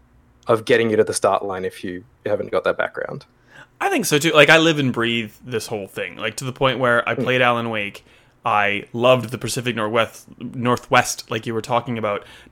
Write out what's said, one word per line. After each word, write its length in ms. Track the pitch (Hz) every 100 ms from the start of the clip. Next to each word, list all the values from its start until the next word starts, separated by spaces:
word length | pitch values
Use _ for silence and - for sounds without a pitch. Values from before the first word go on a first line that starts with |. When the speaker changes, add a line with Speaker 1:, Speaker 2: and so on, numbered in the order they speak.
| _ _ _ _ -
Speaker 1:
of 160 | 113
getting 280 | 110 120 117
you 40 | 107
to 80 |
the 100 | 107
start 300 | 98 104 98
line 220 | 101 95 92
if 180 | -
you 220 | 98 90 - _ 107
haven't 260 | 101 -
got 120 | 92
that 140 | 92 -
background. 480 | - - - 143 - _ _ - - _
Speaker 2:
I 80 | 392
think 160 | 349 190
so 140 | 147
too. 120 | 160
Like, 180 | 151 143
I 100 | 156
live 200 | 160 151
and 140 | 135
breathe 400 | 113 117 117 107 -
this 240 | 127 113 -
whole 200 | 107 95
thing. 280 | - 95 -
Like, 220 | 107 107
to 80 | 131
the 80 |
point 260 | 123 135 123
where 280 | 127 120 -
I 60 | 117
Speaker 1:
Hmm. 80 |
Speaker 2:
played 180 | 120 127
Alan 300 | 123 120 117
Wake, 340 | 110 101 - - - _ _ 120
I 400 | 104 101 101 -
loved 380 | 117 123 127 113
the 80 | 123
Pacific 360 | 113 131 123 113
Northwest, 520 | 107 117 110 - - -
Northwest, 920 | - 127 120 120 - 127 - - -
like 160 | 117 117
you 80 | 113
were 80 |
talking 340 | 107 120 120 117
about. 260 | 107 101 - - -